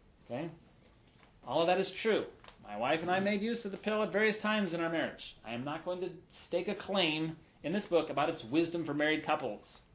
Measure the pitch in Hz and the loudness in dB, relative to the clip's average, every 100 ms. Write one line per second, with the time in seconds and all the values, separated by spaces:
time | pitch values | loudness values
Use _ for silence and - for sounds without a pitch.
0 | - _ - 120 165 165 - - - - | -20 _ -8 -6 -6 -10 -20 -20 -20 -20
1 | _ - - - - 143 170 185 185 - | _ -20 -20 -16 -2 2 4 2 0 -2
2 | 220 185 98 - - - - 104 123 160 | 0 0 0 -10 -20 -20 -12 -2 0 2
3 | 170 185 196 208 220 233 202 190 - 214 | 2 2 2 0 0 -2 -6 -6 -2 0
4 | 208 185 214 208 214 214 196 170 165 165 | 0 2 2 2 0 0 0 0 0 0
5 | 123 - - - 110 120 139 160 180 180 | -2 -4 -14 -14 -8 -6 -4 -6 -4 -4
6 | 185 - - - - 170 214 202 - 202 | -6 -8 -18 -20 -4 -2 0 -4 0 2
7 | 165 156 160 160 - - 143 202 202 170 | 4 2 -2 -6 -14 -10 -4 -2 2 2
8 | 147 139 156 - 113 147 165 170 147 143 | 2 0 0 -2 0 2 2 0 -2 2
9 | 151 156 151 151 131 104 - - - | 2 2 2 0 -2 -6 -12 -20 -20